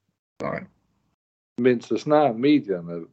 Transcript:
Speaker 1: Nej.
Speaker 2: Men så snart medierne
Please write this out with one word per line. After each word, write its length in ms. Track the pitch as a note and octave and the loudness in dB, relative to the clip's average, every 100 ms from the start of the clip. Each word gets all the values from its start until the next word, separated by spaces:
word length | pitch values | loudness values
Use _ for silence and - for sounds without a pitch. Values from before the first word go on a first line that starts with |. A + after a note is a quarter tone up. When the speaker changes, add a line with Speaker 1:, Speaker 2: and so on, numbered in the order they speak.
| _ _ _ - | _ _ _ -10
Speaker 1:
Nej. 220 | - - F#3 _ _ _ _ _ _ _ _ - | -8 -8 -12 _ _ _ _ _ _ _ _ 0
Speaker 2:
Men 220 | B2+ A#2+ | 2 2
så 160 | - A2 | -2 -6
snart 400 | D3+ D3+ C#3 A2+ | 2 2 2 2
medierne 680 | C#3+ D3 G2+ F2+ E2+ E2+ D#2+ | 2 2 2 -6 -6 -12 -12